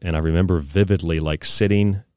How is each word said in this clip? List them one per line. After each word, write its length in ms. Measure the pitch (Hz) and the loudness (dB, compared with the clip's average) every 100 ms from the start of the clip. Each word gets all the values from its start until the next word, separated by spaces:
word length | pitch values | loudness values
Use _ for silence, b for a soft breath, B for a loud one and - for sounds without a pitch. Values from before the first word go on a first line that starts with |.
And 120 | 90 | -4
I 40 | 78 | -2
remember 400 | 80 80 90 87 | 0 2 2 0
vividly, 600 | 69 92 98 95 82 80 | 0 0 2 0 0 -2
like, 240 | 76 78 | -2 -4
sitting, 580 | - - 101 101 104 98 - | -4 -2 2 2 2 -2 -8